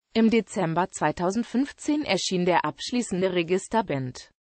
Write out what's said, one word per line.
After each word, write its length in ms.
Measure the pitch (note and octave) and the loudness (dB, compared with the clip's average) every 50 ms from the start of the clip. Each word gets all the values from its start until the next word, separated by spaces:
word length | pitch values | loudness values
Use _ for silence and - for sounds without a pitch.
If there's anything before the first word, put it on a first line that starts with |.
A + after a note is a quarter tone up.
| _ _ - | _ _ 2
Im 160 | A3+ A3+ A3 | 4 4 6
Dezember 600 | A#3 A3+ G3 - - G#3+ F3+ E3 D#3+ F3 F#3 - | 4 4 2 0 -2 -2 -2 0 0 0 -2 -2
zweitausendfünfzehn 1160 | - - E3+ D3+ D3+ - F3 F3+ F#3+ A#3 A3+ - - A#3 C#4+ - - - - - D4+ D4+ D4 | -2 -2 -2 -2 0 0 -2 -2 0 -2 -2 -2 0 0 0 -2 -4 -6 -4 -2 -2 0 0
erschien 400 | - F#3+ F3 - - G3 F3+ F3+ | 0 0 0 0 0 0 0 2
der 180 | F#3 E3+ D#3+ - | 4 4 2 2
abschließende 720 | D3+ - - - - B3 B3 A3 - G3 F3+ F#3+ F#3+ F3+ | 0 -4 -6 -8 -4 -2 -2 -2 -2 -2 0 0 0 2
Registerband. 960 | F3+ E3+ D#3+ F#3 F#3+ - - - A3 G#3+ - D#3 C3+ C3 B2+ B2+ - - - _ _ _ | 0 0 0 0 -2 -2 0 -2 -2 0 0 -2 -4 -4 -6 -8 -12 -16 -20 _ _ _